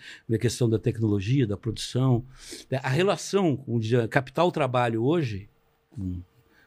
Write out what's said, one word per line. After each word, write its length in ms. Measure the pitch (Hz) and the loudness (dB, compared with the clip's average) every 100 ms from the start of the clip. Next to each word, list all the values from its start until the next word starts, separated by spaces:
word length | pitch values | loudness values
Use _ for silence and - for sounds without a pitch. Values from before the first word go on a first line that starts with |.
| - - - | -20 -16 -2
vem 80 | 110 | 0
a 40 | |
questão 260 | 120 - 120 | 0 2 2
da 120 | 110 | 2
tecnologia, 680 | - 110 113 101 98 139 117 | 0 0 0 0 2 2 2
da 80 | 101 | -2
produção. 680 | 117 98 - 127 131 120 - - - - - 131 | -6 -6 -4 0 2 2 0 -16 -18 -16 -6 -4
A 80 | 135 | 0
relação 680 | 135 190 170 - 196 180 131 | 2 2 0 0 0 2 0
com 200 | - 117 | -2 -2
o 40 | |
dia-, 280 | 110 123 110 | 2 2 2
capital-trabalho 960 | 143 131 - 175 170 135 123 120 113 | 0 -2 0 0 2 0 0 0 0
hoje, 440 | 123 175 135 101 101 _ _ _ _ | 0 0 0 -6 -12 _ _ _ _
com 280 | - 92 90 90 _ _ _ | -10 -8 -8 -10 _ _ _